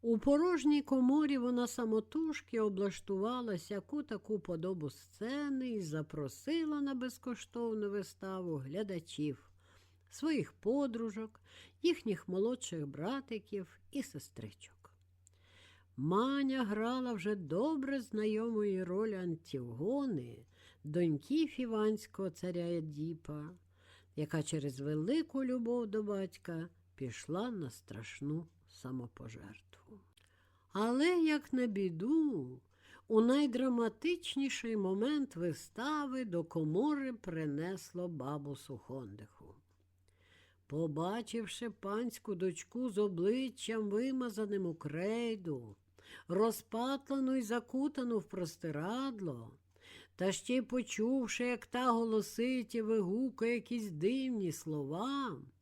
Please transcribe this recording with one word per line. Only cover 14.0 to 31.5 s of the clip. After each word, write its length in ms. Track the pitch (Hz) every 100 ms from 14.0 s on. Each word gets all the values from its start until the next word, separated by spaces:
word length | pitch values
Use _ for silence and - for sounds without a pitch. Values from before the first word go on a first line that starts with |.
сестричок. 880 | - 143 - - 110 - - _ - _ _ _ _ _ _ - - - _ -
Маня 680 | 143 190 254 277 269 262 226
грала 480 | 208 226 254 254
вже 220 | 220 175 208
добре 680 | 160 160 277 311 262 277
знайомої 840 | 233 214 214 214 226 220 208 190
роль 300 | 180 185 220
Антігони, 1300 | 196 175 165 - 139 120 117 170 277 277 175 123 117 - - - -
доньки 640 | 147 156 170 147 - 294 320
фіванського 840 | - 247 220 214 214 - - 190
царя 480 | 185 180 175 170 170
Едіпа, 720 | 156 147 156 160 - 151 151 180 _ _ - - _ -
яка 280 | 151 160
через 360 | 151 160 143 131
велику 640 | 139 151 165 302 320 269
любов 440 | 262 254 226 240 226
до 160 | 214
батька 680 | 208 202 190 - - 165 170 - _ -
пішла 560 | 131 110 - 170 240
на 180 | 220 139
страшну 800 | - - 101 113 - 139 156 165 _ _
самопожертву. 1300 | - 131 131 120 - 110 113 101 107 _ - - 214 _ _ _ _ _ _ _
Але, 340 | 185 220 247 320
як 460 | 359 320 302 -